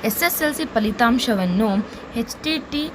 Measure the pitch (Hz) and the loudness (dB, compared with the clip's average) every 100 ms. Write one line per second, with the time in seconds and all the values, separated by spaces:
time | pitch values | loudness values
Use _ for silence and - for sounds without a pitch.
0 | - 208 349 339 302 294 320 233 214 208 | -2 0 0 2 -2 -2 -2 0 0 2
1 | 233 247 240 208 185 180 220 196 202 - | 4 4 2 2 2 2 4 2 -2 -8
2 | - 233 226 - 302 311 - 294 311 | -8 -4 -4 -4 -2 -2 -2 -4 -4